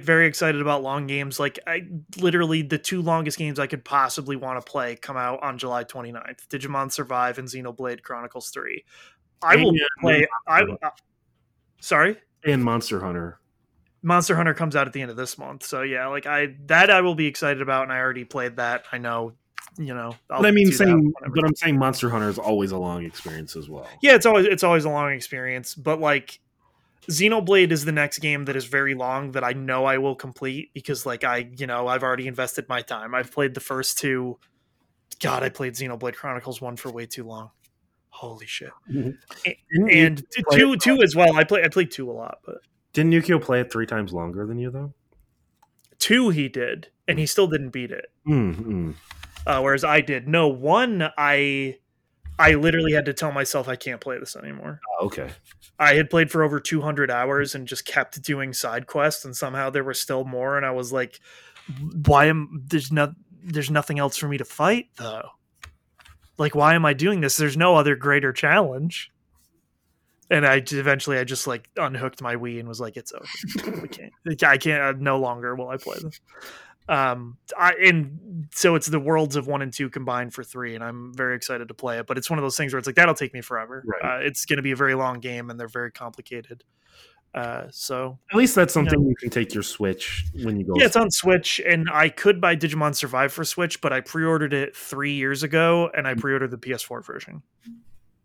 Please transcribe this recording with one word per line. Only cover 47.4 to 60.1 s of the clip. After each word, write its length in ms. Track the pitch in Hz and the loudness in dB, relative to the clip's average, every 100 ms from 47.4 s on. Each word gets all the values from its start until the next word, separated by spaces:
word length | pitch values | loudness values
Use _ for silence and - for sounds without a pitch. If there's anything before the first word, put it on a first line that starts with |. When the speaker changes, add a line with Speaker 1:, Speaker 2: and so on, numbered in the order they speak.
| 190 | 2
Speaker 1:
didn't 240 | 151 131 | 2 -4
beat 200 | 127 120 | -8 -10
it. 200 | - - _ 151 | -10 -16 _ 0
Speaker 2:
Mm, 260 | 147 101 82 | 2 2 -2
mm. 380 | 113 95 82 76 - - - - - | -4 -4 -4 -8 -16 -20 -20 -8 -2
Speaker 1:
Uh, 140 | 139 | 0
whereas 240 | 135 139 | 2 2
I 180 | 156 156 | 4 4
did. 260 | 151 131 127 | 4 -2 0
No, 200 | 165 156 | 4 4
one, 640 | 131 139 202 247 196 175 - | 2 2 4 4 0 -2 0
I, 640 | 147 143 143 139 135 - _ _ _ _ - - | 2 4 2 0 -4 -8 _ _ _ _ -8 6
I 160 | 160 | 6
literally 380 | 147 160 160 160 | 8 4 4 4
had 140 | 151 143 | 2 0
to 80 | |
tell 180 | 139 156 | -2 -2
myself 360 | 139 131 147 127 | -2 -2 -2 -4
I 80 | 131 | -6
can't 240 | 135 120 | -8 -10
play 160 | 139 127 | -8 -10
this 180 | - - | -10 -14
anymore. 440 | 143 143 - 151 - 87 | -14 -12 -12 -12 -8 -6
Speaker 2:
Oh, 60 | 98 | -4
okay. 240 | - 67 - _ _ _ - | -6 -10 -14 _ _ _ 2
Speaker 1:
I 160 | 147 | 6
had 160 | 143 151 | 6 6
played 200 | 170 156 | 4 2
for 120 | 165 | 2
over 180 | 151 143 | 2 0
two 220 | - 160 | -2 -2
hundred 280 | 151 147 135 | -2 0 0
hours 440 | 120 127 139 143 | 0 0 0 -2
and 120 | 139 127 | -4 -10
just 200 | 131 - | -10 -6
kept 340 | - 135 - | -4 -4 -6
doing 300 | 147 143 135 | -6 -4 -6
side 340 | 123 123 117 - | -6 -6 -6 -6
quests, 380 | 151 151 - | -2 -2 -2
and 100 | 135 | -8
somehow 360 | 123 135 135 135 | -8 -8 -4 -4
there 140 | 139 | -4
were 100 | 135 | -4
still 300 | 127 - | -6 -4